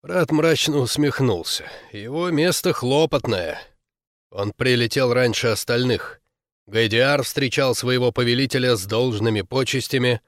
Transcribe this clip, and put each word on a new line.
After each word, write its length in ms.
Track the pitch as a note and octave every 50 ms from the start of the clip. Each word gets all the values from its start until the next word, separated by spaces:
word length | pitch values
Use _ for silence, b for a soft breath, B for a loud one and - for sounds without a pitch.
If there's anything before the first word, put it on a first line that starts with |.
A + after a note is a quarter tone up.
Рат 300 | - C#3+ F3 F3+ E3 -
мрачно 460 | D#3+ D3+ D3+ E3 D#3 - - D#3+ C#3+
усмехнулся. 920 | D3 B2+ A2+ - D3 D3 C#3+ - - C3+ A#2+ G#2 E2+ E2 - - - - B B B B B
Его 380 | - G#2 G#2 A#2+ C#3 E3 F3 F3+
место 420 | E3+ D3 D#3+ F3+ D#3+ - - F3+
хлопотное. 880 | D3+ - B2 B2 C3+ D3 D#3+ D#3 - C3+ - A#2+ G#2+ F#2 E2+ D#2 - - - - _ _ _ _ _ _ _ _ _ _ _ _
Он 220 | - G2 G2+ G#2 -
прилетел 600 | - A#2+ B2+ B2 A#2+ A#2+ A2+ - C#3+ C3 B2 A#2+
раньше 340 | B2+ B2+ A#2+ G#2+ - -
остальных. 760 | A#2+ G#2+ - - - A#2+ A#2+ B2+ B2+ A#2 F#2 - - - _ _ _ _ _ _ _ _ _ _
Гайдиар 560 | - G#2 A2+ A#2 G#2+ G#2+ A#2 B2+ C#3 D3 C#3 B2
встречал 520 | - - - C#3 B2 - - C#3 C3 A#2
своего 360 | - - B2 B2+ B2 B2 B2
повелителя 640 | - - B2 A#2+ A#2+ B2 C3+ B2+ - C3 B2+ B2+ A#2+
с 100 | G2+ F#2
должными 560 | G2 A2 A2+ B2+ B2+ A2 G2+ G#2+ A2+ A2 G#2
почестями. 800 | F#2 _ B2 C3 C3 - - C3 - - - C3 B2 B2 A#2+ A2+ _